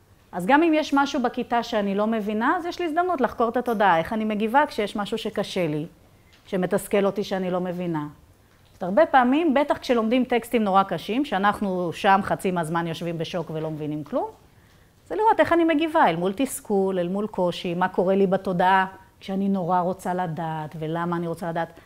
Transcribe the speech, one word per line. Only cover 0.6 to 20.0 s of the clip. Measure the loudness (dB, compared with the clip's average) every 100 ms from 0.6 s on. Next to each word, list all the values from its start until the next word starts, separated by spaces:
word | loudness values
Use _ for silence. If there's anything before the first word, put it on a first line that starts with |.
אם | 6
יש | 2 2
משהו | 2 2 0
בכיתה | -2 -2 -2 -2
שאני | 0 -2 0
לא | 0 0
מבינה, | -2 -2 -2 0 0
אז | -4
יש | -4
לי |
הזדמנות | -2 0 0 0
לחקור | -2 0 0
את | 0
התודעה, | -2 2 4 4
איך | 2
אני | -4
מגיבה | -2 -2 2 2 2
כשיש | -2 -4 -4
משהו | -6 -6
שקשה | -6 -6 -4 -2 -2
לי, | -2 -6 -14 _ -20 _ _ -6
שמתסכל | -4 0 -2 0 2 2
אותי | -2
שאני | -4 -4 -2
לא | -2
מבינה. | -4 -4 -4 -4 -6 -14 _ _ _ _ _ _
אז |
הרבה | 0 2 6
פעמים, | 6 4 2 2
בטח | 2 0 -2
כשלומדים | 0 0 2 0
טקסטים | 2 -2 0 0
נורא | 4 2
קשים, | 2 -4 -2 -2
שאנחנו | -2 2 0 0 -2 -2 -4
שם | 0 4 4
חצי | 2 -2 0
מהזמן | -2 -2 -2 -4
יושבים | -4 -6 -6
בשוק | -6 -6 -6
ולא | -6 -6
מבינים | -6 -6 -6
כלום, | -4 -4 -6 -10 _ _ _ _ _ _ _
זה | 0
לראות | 2 4
איך | 4
אני | 4
מגיבה | 4 2 2 4 4
אל | 4
מול | -2 0
תסכול, | -4 -4 -2 0 0 0
אל | -2
מול | -2 -4
קושי, | -2 -2 -2 -4
מה | -2 0
קורה | 2 2
לי | 4 4
בתודעה | 2 0 2 4 4 2 -6 -20 _
כשאני | -8 -2 0
נורא | 0 0 0
רוצה | 0 -4